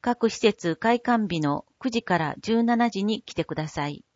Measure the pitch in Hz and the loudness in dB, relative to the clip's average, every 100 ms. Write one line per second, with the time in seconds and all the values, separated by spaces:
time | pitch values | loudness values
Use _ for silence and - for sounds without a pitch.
0 | - 240 226 - 226 208 175 160 220 240 | -2 0 0 2 2 2 -2 -2 2 0
1 | 240 240 208 170 147 147 - _ 262 233 | 2 0 0 0 0 -2 -6 _ -4 -4
2 | - 175 156 - - 226 233 233 233 196 | 0 0 0 -6 0 0 2 2 2 0
3 | 202 220 - - 160 151 156 - 147 147 | -2 -4 -6 -6 -4 -4 -6 -4 -6 -6
4 | - | -14